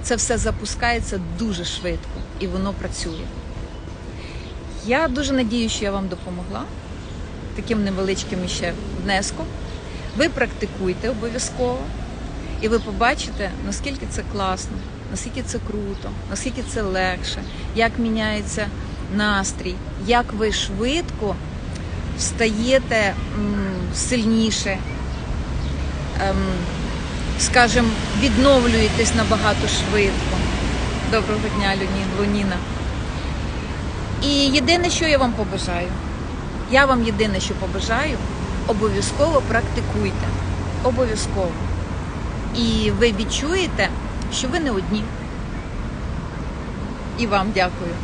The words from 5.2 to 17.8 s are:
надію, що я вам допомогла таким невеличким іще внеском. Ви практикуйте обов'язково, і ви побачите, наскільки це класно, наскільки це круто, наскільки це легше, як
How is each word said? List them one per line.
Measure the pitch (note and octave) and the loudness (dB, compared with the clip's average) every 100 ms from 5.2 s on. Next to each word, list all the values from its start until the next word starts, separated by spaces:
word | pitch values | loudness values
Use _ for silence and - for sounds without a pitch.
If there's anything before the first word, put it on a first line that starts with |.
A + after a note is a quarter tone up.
| C#4 | 2
надію, | C4+ A#3 A#3+ A3+ | 2 2 2 0
що | - G#3 | 0 -2
я | |
вам | G3 F#3+ | -2 -4
допомогла | F3+ - F3 F3+ G3+ C4+ - - - - - - - - - | -6 -8 -8 -6 -8 -8 -10 -10 -12 -10 -10 -10 -10 -8 -8
таким | G3+ A3 | -2 0
невеличким | G3+ F#3+ F#3+ F#3+ - F#3 F3+ | 0 0 0 -2 -2 -4 -2
іще | - F3 E3+ - - | -2 -2 -4 -6 -4
внеском. | F#3 G3 G3 - D#4+ - - - - - - G#3 | 0 0 0 -4 -8 -8 -8 -8 -10 -8 -6 2
Ви | D#4 | 2
практикуйте | - A#3 - G3+ - F#3 F3+ A3+ | 2 -2 0 -6 -2 -2 0 -2
обов'язково, | A#3+ A3+ A#3 - - B3 B3+ C#4 - - - - - - - | -2 -2 -2 -4 -2 0 0 -4 -6 -6 -8 -8 -8 -6 -2
і | A3 | 2
ви | A3+ | 2
побачите, | - G3 A#3 D4 - - G3 F3+ F#3+ | 0 2 2 2 -2 -4 -4 -4 -6
наскільки | G3+ C#4+ C4+ A3 | -4 -4 -6 -6
це | - - | -6 -4
класно, | G3+ F#3+ F#3 - F#3+ - - - | -2 0 -2 -4 -8 -8 -10 -8
наскільки | G3 - C4+ | -6 -6 -6
це | - A#3+ - | -4 -4 -4
круто, | G#3 G3+ G3 G3+ G3+ - | -4 -4 -6 -6 -8 -6
наскільки | G3 C4 A#3+ A#3 | -4 -4 -4 -4
це | A#3 | -2
легше, | G#3 F#3 F#3 F3+ - - - - - | -2 0 0 0 -4 -6 -6 -6 -4
як | - | 2